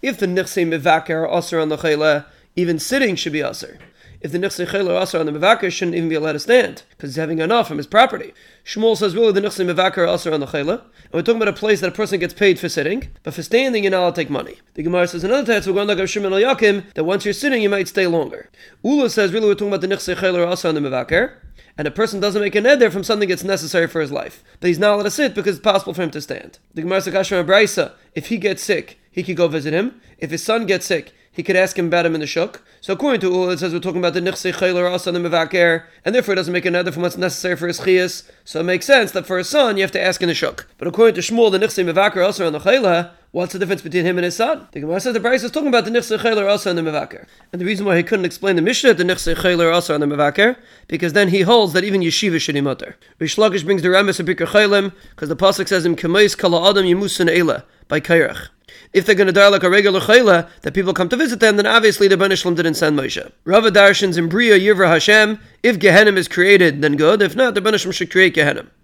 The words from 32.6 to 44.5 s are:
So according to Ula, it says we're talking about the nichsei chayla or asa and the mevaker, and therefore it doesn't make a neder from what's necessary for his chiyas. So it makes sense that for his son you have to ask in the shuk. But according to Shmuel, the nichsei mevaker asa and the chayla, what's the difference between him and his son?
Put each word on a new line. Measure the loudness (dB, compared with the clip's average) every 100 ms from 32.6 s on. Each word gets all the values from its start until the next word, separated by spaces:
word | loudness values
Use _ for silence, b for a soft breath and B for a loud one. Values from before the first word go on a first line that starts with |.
| b b
So | -8
according | -4 0 0
to | 0
Ula, | 0 -2
it | -2
says | -4
we're | -6
talking | -6 -2
about | -2
the | -2
nichsei | -4 -4 -6
chayla | -2 -2
or | 0 -2
asa | -2 -4
and | -4
the | -2
mevaker, | -2 0 2 2 0 b b
and | -2
therefore | -2 0
it | -2
doesn't | -2
make | -2 -2
a |
neder | -2 -2
from | -4
what's | -6 -4
necessary | -6 -4 -6
for | -4 -4
his | -4
chiyas. | 2 2 2 -6 -18 b
So | -12 -6
it |
makes | -2 -2 2
sense | 2 2
that | -4 -4
for | -6
his | -2
son | 0 2 2
you |
have | -2
to | -2
ask | -2 -2
in | -2
the |
shuk. | -2 -4 -6 -18 _
But | -8
according | 4 4
to | 4
Shmuel, | -4 2 2
the | 2
nichsei | -2 -2 -2
mevaker | 2 0 2 -2
asa | 0
and | -4
the | -2
chayla, | 2 2 2 0 -2 b b
what's | -8 -6
the | -6
difference | -4 -4
between | -4 -2
him | -2 -2
and |
his | -4 -2
son? | -2